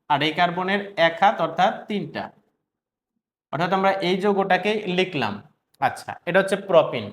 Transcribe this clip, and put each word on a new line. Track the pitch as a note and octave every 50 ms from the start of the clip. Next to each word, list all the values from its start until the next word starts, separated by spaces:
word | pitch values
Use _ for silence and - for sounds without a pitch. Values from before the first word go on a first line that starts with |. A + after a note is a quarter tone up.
| _ -
আর | D3 C#3
এই | D3 D#3 D3+
কার্বনের | F3+ F3 F3 E3+ F3+ F#3 F#3+ G3+ G3+ G3+ - -
এক | - E3 E3 D#3+ -
হাত, | G3 G#3 A3+ -
অর্থাৎ | E3 D#3+ - - F#3 A3 A#3 - -
তিনটা। | - G#3 G3 E3 D3 - G#2+ - - - _ _ _ _ _ _ _ _ _ _ _ _ _ _ _ _ _ _ _ _ _ _ -
অর্থাৎ | - C#3+ F3 F3+ F#3+
আমরা | F#3+ F#3+ G3
এই | F#3+ F#3+ F#3 F3 F#3
যৌগটাকে | F#3 F#3 G#3 G3+ G3 G#3 F#3+ F3+ F3+ F#3 G#3 G#3+ G#3 G#3
লিখলাম। | F#3 F3+ F3+ F3+ F#3 - C#3+ A#2 G#2 G#2 G#2 - _ _ _ _ _ _ -
আচ্ছা, | C#3 B2 - - - - - - -
এটা | F3 E3+ F#3+
হচ্ছে | F#3+ F#3+ G3+
প্রোপিন। | G3 - - F3 D#3+ D#3 D3+ D3 B2 G#2 G2+